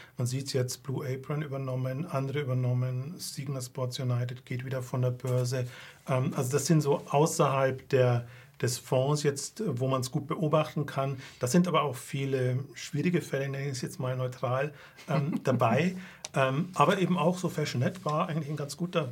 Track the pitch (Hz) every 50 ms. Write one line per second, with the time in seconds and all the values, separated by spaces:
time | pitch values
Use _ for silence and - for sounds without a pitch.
0 | - - - - 127 117 127 135 139 - - 131 123 127 - - - - 127 -
1 | - 131 131 131 131 - 151 147 151 143 131 135 135 131 127 127 127 131 131 135
2 | 156 - - 135 131 135 131 147 147 127 127 127 127 123 123 123 123 127 127 127
3 | 131 151 180 - - - - - 135 139 143 131 123 - - - 127 123 123 -
4 | 135 123 123 120 123 123 127 120 - - 127 123 127 131 131 131 123 - - 127
5 | 123 127 123 123 - 131 123 127 127 123 131 131 123 123 - - - - - -
6 | - - 139 127 131 160 - - 135 123 139 139 - - 170 156 143 139 143 -
7 | - - - 143 156 165 160 - 156 139 135 135 135 131 123 127 - - - 131
8 | 127 123 120 120 120 - - - - - - - - 117 120 - - - 143 127
9 | 131 139 151 147 147 147 139 - - - - - 214 202 131 120 131 131 131 131
10 | 127 - - 151 - - 160 - 175 147 147 156 156 151 - 156 143 - - 139
11 | 135 139 139 123 - - - - - 123 - 175 180 180 156 160 147 143 123 -
12 | - - - 139 139 139 135 131 127 127 127 127 127 - - - - - - 143
13 | 156 180 175 156 131 - - 135 139 135 135 139 139 143 131 123 - - - -
14 | 131 127 127 127 127 127 127 - - 123 123 131 139 151 - - - - - -
15 | - - 151 160 139 139 - - - - - 113 123 113 113 107 165 185 180 -
16 | - - - - - - - 147 135 131 131 143 - - - - 143 151 202 196
17 | 185 151 180 156 147 170 180 - - 170 - - 151 151 - 120 127 175 185 -
18 | - 151 151 156 180 185 151 165 151 139 151 147 147 143 - - 170 175 180 170
19 | 151 123